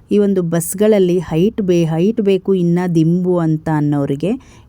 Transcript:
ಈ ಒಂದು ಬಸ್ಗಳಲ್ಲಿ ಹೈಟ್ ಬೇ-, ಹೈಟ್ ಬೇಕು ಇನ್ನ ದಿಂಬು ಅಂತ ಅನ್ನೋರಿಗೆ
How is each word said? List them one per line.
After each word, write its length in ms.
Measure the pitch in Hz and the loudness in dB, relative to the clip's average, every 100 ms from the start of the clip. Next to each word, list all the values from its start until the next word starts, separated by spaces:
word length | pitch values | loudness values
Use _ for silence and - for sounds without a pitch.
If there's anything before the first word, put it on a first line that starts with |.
| - | -2
ಈ 60 | 202 | 0
ಒಂದು 240 | 202 190 | 2 0
ಬಸ್ಗಳಲ್ಲಿ 760 | 170 170 - 190 214 208 180 180 | -2 -2 -4 0 2 4 2 0
ಹೈಟ್ 420 | 156 160 196 233 | -2 0 0 0
ಬೇ-, 240 | 185 175 160 | 0 0 0
ಹೈಟ್ 360 | 160 185 233 | 0 0 0
ಬೇಕು 320 | 196 190 196 | 0 0 0
ಇನ್ನ 260 | 190 175 170 180 165 | 0 2 0 0 0
ದಿಂಬು 420 | 160 180 180 180 | 2 2 0 0
ಅಂತ 320 | 160 156 160 151 | 0 -2 -2 -2
ಅನ್ನೋರಿಗೆ 560 | 147 147 143 143 165 262 - - | 0 -2 -2 -4 -4 -6 -10 -20